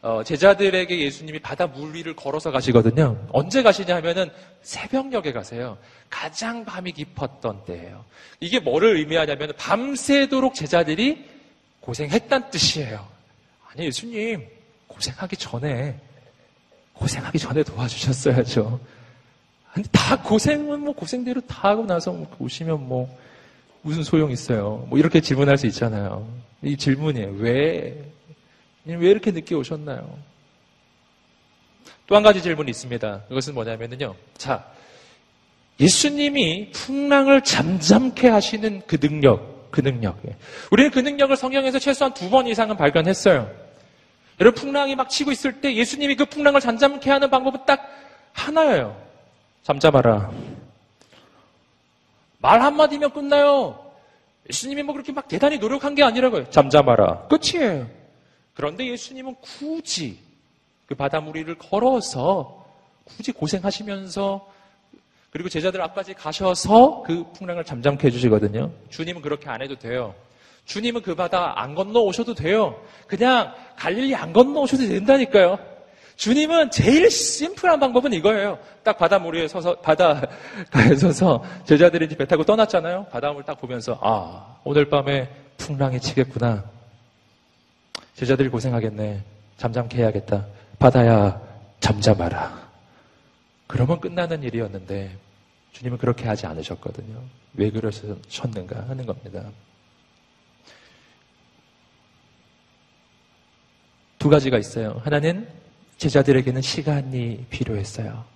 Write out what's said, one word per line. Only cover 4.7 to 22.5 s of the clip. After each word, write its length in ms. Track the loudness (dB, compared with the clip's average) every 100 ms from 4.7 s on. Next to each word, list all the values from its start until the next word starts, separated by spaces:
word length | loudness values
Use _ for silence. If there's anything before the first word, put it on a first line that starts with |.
| -14 -6 -6 -4 -6 -6
가세요. 440 | -8 -10 -10 -10 -12 -20 _ _
가장 560 | -12 -12 -10 -10 -10 -12
밤이 260 | -12 -12
깊었던 720 | -12 -14 -8 -10 -6 -8 -8 -14
때예요. 400 | -16 -16 -20 -20 _ -20 _
이게 200 | -4 -4
뭐를 360 | 0 2 4 2
의미하냐면 540 | 0 -2 -2 -4 -8 -10
밤새도록 960 | -4 -4 -2 -8 0 2 2 0 -2
제자들이 720 | -2 -2 0 0 0 -2 -2 -10 -20 _ _ _ _
고생했단 680 | -12 -8 -2 -2 0 -2 -2
뜻이에요. 540 | -2 -2 -2 -8 -10 -16 _ _ _ _ _ _
"아니, 180 | -10 -8
예수님, 600 | -8 -10 -8 -8 -8 -12 _ _ _ _
고생하기 480 | -12 -10 -10 -12 -10
전에, 640 | -10 -8 -6 -6 -6 -10 -18 _ _ _ _ _ _ _ _
고생하기 460 | -6 -6 -4 -6 -6
전에 240 | -4 -4
도와주셨어야죠. 1160 | -4 -4 -6 -4 -4 -2 0 2 0 -2 -2 -6 -10 -20 -20 _ _ _ _ _ _
근데 160 | -8 -2
다 300 | 0 2 -2
고생은 580 | 2 0 2 -2 -4 -6
뭐 140 | -6
고생대로 480 | -8 -8 -6 -4 -6
다 280 | -8 -2 0
하고 160 | 0 0
나서 260 | -4 -4
뭐 160 | -8 -12 -10
오시면 480 | -10